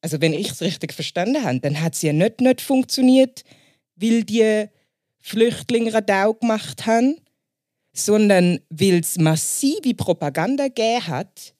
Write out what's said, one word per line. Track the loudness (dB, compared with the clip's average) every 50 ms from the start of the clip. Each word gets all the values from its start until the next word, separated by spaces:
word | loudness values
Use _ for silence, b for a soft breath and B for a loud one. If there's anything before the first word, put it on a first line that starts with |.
| -8
also | -6 -4 0
wenn | 0 0 0
ich | 0 -4 -6
es | -8 -4
richtig | -4 -6 -4 -6 -10 -12 -10
verstanden | -10 -10 -8 -4 -4 -2 -2 -2 -2 -2
habe, | -2 -2 -2
dann | -2 -4 -4 -2
hat | -2 -4 -4
es | -2
ja | -2 0 0
nicht, | 2 0 0 0 0
nicht | 2 2 2 2
funktioniert, | 0 -2 0 0 0 -2 -2 2 4 4 6 6 4 4 _ -14 b b b b b b b b b b _
weil | _ -2 0 0 0 0
die | -2 0 2 2 4 2 0 -2 -4 _ _ _ _ _ _ _ _ _ _
Flüchtlinge | _ -8 0 2 2 2 2 -4 -6 _ -2 0 0 0 0
Radau | -2 0 2 0 2 2 0 0
gemacht | _ 0 0 0 -2 -4 -10 -14 -8 -2
haben, | 0 2 2 2 2 0 -2 _ _ _ _ _ _ _ _ _ _ _ _ _ _ _
sondern | -8 -2 0 2 4 4 4 4 4 4 2 0 -2 _ _
weil | -6 0 2 2 2 2
es | 0 -2 -2 0
massive | 2 2 2 0 -2 -6 -6 -2 -2 -2 -2 -2 -2 -4 -4
Propaganda | -4 -2 -2 -2 -2 -2 -6 -4 -4 -4 -2 -2 -2 -4 -4
gegeben | -4 -2 -2 0 -2 -2 -4 -6
hat | -8 -8 -8 -10 _ -20 -20 -20 _ _